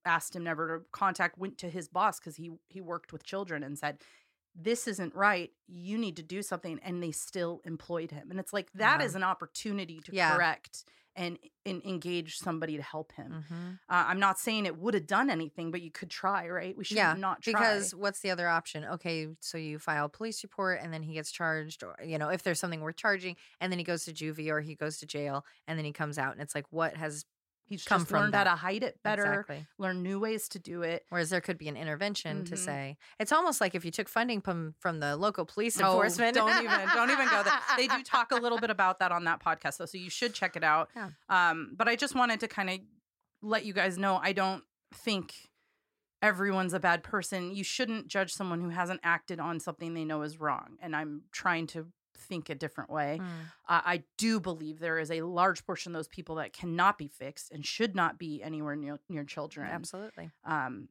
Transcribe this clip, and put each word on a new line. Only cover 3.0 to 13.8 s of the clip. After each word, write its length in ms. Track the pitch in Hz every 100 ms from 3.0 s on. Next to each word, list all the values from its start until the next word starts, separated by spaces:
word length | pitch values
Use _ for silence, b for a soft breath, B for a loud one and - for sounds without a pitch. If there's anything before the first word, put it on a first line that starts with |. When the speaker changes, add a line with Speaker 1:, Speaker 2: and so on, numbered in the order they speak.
| -
Speaker 1:
with 120 | 160
children 400 | - 196 190 156
and 120 | 139 143
said, 220 | 147 143 b b b b _
"This 320 | 175 175 233 -
isn't 280 | 190 170 180
right. 360 | 202 190 175 _ -
You 320 | 175 180 220
need 180 | 220 165
to 60 |
do 200 | 160 185
something." 360 | 196 175 180 160
And 220 | 190 175
they 80 | 170
still 480 | 151 - 190 170 170
employed 480 | 170 165 - 170 165
him. 180 | 147 -
And 80 | 185
it's 140 | 185
like, 180 | 202 190
that 260 | 190 220 302
Speaker 2:
Wow. 40 |
Speaker 1:
is 100 | 262 180
an 80 |
opportunity 720 | 190 180 160 - 220 202 175 160
to 140 | -
Speaker 2:
Yeah. 200 | 190 165 156
Speaker 1:
correct 480 | 170 - - - - b b -
and, 200 | 175 170 - _ 202
and 160 | 185
engage 540 | 196 180 175 175 160 -
somebody 380 | 185 160 160 151
to 60 |
help 280 | 143 156 156
him. 200 | - -
Speaker 2:
Mm-hmm. 360 | 160 151 170 175 185